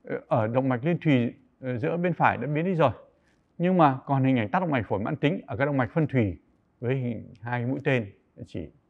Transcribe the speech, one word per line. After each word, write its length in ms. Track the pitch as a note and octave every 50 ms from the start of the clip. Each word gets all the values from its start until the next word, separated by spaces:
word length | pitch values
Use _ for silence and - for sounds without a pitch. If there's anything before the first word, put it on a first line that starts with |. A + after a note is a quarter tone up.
| _
ờ, 160 | - C#3+ - -
ở 200 | _ D#3 B2+ G#2+
động 220 | A2 A#2 C3 C3 C3+
mạch 160 | B2+ A#2 A#2
liên 120 | E3 F3 B2
thùy, 340 | - D#3+ C#3 B2 A#2 A#2+ - - _ _ _ _
ờ, 160 | B2+ C3 B2
giữa 200 | A#2 A#2+ D#3+ E3
bên 160 | E3+ F3 F3+ E3
phải 240 | - D3+ A#2 F#2+
đã 100 | F#2+ B2
biến 180 | C#3 D3+ D3 E3
đi 100 | F#3+ F#3
rồi. 160 | D#3 D#3 B2 - - - _ _ _ _ _ _ _ _ _ _
Nhưng 200 | - E3+ F3+ F#3
mà 220 | F3+ D#3+ C#3+ C3 B2+ -
còn 180 | - C#3 C3+ C3
hình 140 | C3 C3
ảnh 120 | B2 A2 G2+
tắc 120 | - F#3
động 100 | F#3+ E3
mạch 160 | C#3+ B2+ G2
phổi 120 | - A#2 F#2+
mãn 160 | G#2+ C3 D3+
tính 260 | - - C#3+ F#3 G3+ -
ở 100 | - -
các 80 | G2 C#3
động 120 | D3 C#3+
mạch 140 | C3+ B2 - -
phân 140 | E3+ D#3
thùy 300 | B2 - B2+ A2+ G2 D#2+ - _ _ _ _ _ _ _ _
với 160 | A#2 A#2 C3+
hình 380 | C#3 B2 A#2+ A2+ - G2 G2 F2+ F2
hai 240 | G#2 A#2+ B2 B2 A#2
mũi 140 | A#2+ C3+ C#3+ C#3
tên 280 | D3+ C3+ B2 A2+ G2 - _ _ _ _ - A#2+
chỉ. 220 | - - G2 E2 C#2 _ _ _